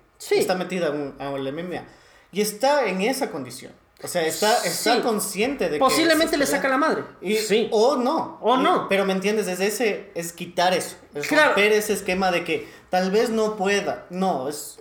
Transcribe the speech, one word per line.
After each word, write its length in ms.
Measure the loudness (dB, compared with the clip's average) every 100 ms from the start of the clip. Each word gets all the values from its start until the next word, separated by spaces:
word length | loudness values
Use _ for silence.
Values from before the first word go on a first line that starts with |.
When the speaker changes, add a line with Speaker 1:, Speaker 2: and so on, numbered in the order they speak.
| _ -10
Speaker 1:
Sí. 180 | 0 2
Speaker 2:
está 200 | 2 -2
metida 320 | -2 -2 -2
a 40 |
un, 240 | -2 -6 -8
al 260 | -8 -6 -6
M 140 | -8
M 160 | -8 -10
A, 80 | -12 -20 _ -20 _
y 100 | -4
está 440 | -2 0 2 2 2
en 160 | 0
esa 300 | 0 -2 -4
condición. 400 | -6 -10 -12 -18 -20 _ _
O 40 | -6
sea, 180 | -2 -2
está, 260 | 0 2 2 0
está 300 | 0 2 2
Speaker 1:
Sí. 60 |
Speaker 2:
consciente 640 | 2 -2 -2 -2 -2 -2 -2
de 80 |
que 60 | 2
Speaker 1:
Posiblemente 520 | 2 4 4 4 2 0
Speaker 2:
eso 20 |
Speaker 1:
le 60 | 0
Speaker 2:
está 120 | 0
Speaker 1:
saca 120 | 0
la 80 | 0
madre. 260 | 0 -2 -6 -8
Speaker 2:
Y, 140 | -2 -2
Speaker 1:
Sí. 320 | 2 0 2
Speaker 2:
o 260 | 4 4 2
no. 420 | 0 -2 -4 -2
Speaker 1:
O 140 | 2 4
Speaker 2:
Y, 60 |
Speaker 1:
no. 240 | 4 2 2
Speaker 2:
pero 160 | 0 0
¿me 80 |
entiendes? 340 | 0 0 0 -2
Es 120 | -2
ese, 500 | -2 0 -2 -2 -8 -10
es 180 | -8
quitar 400 | -10 -6 0 2
eso. 220 | 2 -2 -10 -14
Es 140 | -8 0
Speaker 1:
Claro. 220 | 4 4
Speaker 2:
romper 220 | 4 4
ese 200 | 2 0
esquema 380 | -4 -2 0 0
de 120 | 0
que 240 | -2 -4 -6 -20 -2
tal 220 | 0 2
vez 180 | 2 2
no 280 | 0 0 0
pueda. 500 | 0 0 -2 -6 -6
No, 400 | -2 0 0 -4
es, 300 | -8 -12 -12